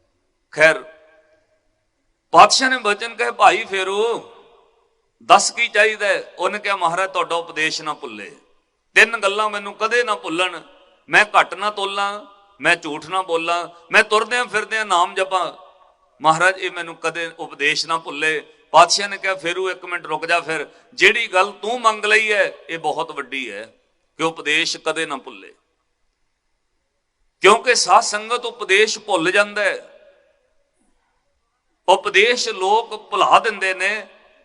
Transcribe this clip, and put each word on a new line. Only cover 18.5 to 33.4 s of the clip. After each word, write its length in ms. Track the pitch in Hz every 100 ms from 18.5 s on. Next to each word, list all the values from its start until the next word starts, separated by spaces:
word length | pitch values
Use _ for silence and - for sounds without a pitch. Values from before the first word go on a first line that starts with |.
| _ -
ਪਾਤਸ਼ਾਹ 380 | 151 226 - 202
ਨੇ 100 | 196
ਕਿਹਾ, 160 | 190
"ਫੇਰੂ, 360 | 190 165 180 185
ਇੱਕ 140 | 180
ਮਿੰਟ 220 | 175 175 156
ਰੁਕ 200 | 156 160
ਜਾ, 140 | 175
ਫਿਰ 280 | 156 160 139 - _
ਜਿਹੜੀ 320 | 127 185 220 220
ਗੱਲ 240 | 185 202
ਤੂੰ 300 | 208 208 247
ਮੰਗ 240 | 226 214
ਲਈ 280 | 208 214 214
ਹੈ, 220 | 208 160 - -
ਇਹ 100 | 165
ਬਹੁਤ 320 | 156 143 160
ਵੱਡੀ 420 | 147 123 135 120
ਹੈ 220 | 101 110 _ _ _ _ -
ਕਿ 60 |
ਉਪਦੇਸ਼ 540 | 160 160 147 156 165 165
ਕਦੇ 300 | 160 156 160
ਨਾ 100 | 135
ਭੁੱਲੇ।" 380 | 135 101 95 _ _ _ _ _ _ _ _ _ _ _ _ _ _ _ _ _ _ -
ਕਿਉਂਕਿ 340 | 185 226 247
ਸਾਧ 280 | 226 175 202
ਸੰਗਤ 420 | 226 208 220 240 240
ਉਪਦੇਸ਼ 520 | 214 190 196 220 214
ਭੁੱਲ 340 | 202 180 165
ਜਾਂਦਾ 300 | 196 208 208
ਹੈ। 380 | 196 131 - _ _ _ _ _ _ _ _ _ _ _ _ _ _ _ _ _ _ _ -
ਉਪਦੇਸ਼ 600 | 185 202 185 226 247 233
ਲੋਕ 600 | 196 190 220 226 214 -
ਭੁਲਾ 280 | 196 139
ਦਿੰਦੇ 360 | 180